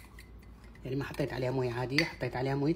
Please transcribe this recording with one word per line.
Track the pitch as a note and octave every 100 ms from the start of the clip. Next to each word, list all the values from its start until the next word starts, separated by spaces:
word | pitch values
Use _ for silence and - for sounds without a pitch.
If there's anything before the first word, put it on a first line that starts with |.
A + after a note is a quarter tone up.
| - - - - - - - -
يعني | C3 C3+
ما |
حطيت | C3 - C#3
عليها | - B2+
موية | C3 B2+
عادية، | A#2+ B2 C3+ D#3+
حطيت | - B2+ B2
عليها | C3 C#3
موية | C#3+